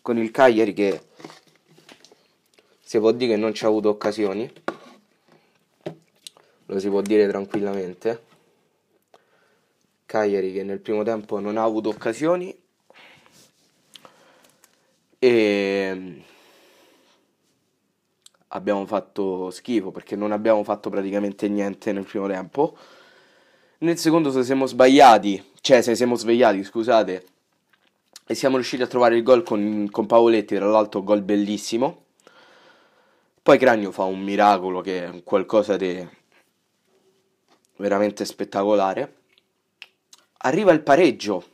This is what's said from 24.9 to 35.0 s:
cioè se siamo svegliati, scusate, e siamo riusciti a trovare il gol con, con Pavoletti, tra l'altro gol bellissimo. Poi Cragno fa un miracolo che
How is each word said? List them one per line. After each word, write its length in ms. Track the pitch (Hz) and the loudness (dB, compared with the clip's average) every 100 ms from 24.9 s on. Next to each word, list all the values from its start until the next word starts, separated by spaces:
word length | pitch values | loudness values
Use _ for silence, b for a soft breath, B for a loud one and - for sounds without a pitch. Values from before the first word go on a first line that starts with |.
| 135 139 107 98 98 - _ | 8 8 8 4 -6 -8 _
cioè 220 | - 131 | 4 4
se 120 | 117 | 4
siamo 200 | 110 123 | 0 0
svegliati, 500 | 120 110 117 120 98 | 0 0 4 4 2
scusate, 600 | 98 117 113 113 98 92 - _ _ _ _ _ _ _ _ - _ | -4 -6 2 2 2 -6 -12 _ _ _ _ _ _ _ _ -20 _
e 80 | |
siamo 220 | 110 139 131 | -2 0 0
riusciti 260 | 120 135 | -2 -4
a 40 | 123 | -4
trovare 300 | 127 120 117 | 2 4 4
il 60 | |
gol 200 | 117 127 | 6 4
con, 460 | 117 110 104 107 104 | 4 -2 -2 -2 -4
con 160 | - 107 | -4 2
Pavoletti, 480 | 117 117 113 104 | 6 6 4 0
tra 120 | 101 98 | -2 2
l'altro 360 | 107 104 104 | 2 2 -4
gol 200 | 98 104 | 0 0
bellissimo. 800 | 98 104 101 104 - 113 135 170 _ _ b b b b b b b b b b b b | 2 -2 0 -4 -6 -4 -4 -6 _ _ b b b b b b b b b b b b
Poi 160 | - 139 | 4 6
Cragno 340 | 127 113 101 | 6 2 -2
fa 120 | 95 | -4
un 180 | 95 95 | -4 -4
miracolo 580 | 98 101 104 98 92 92 | -4 2 4 4 0 -6
che 240 | 90 92 | -6 -6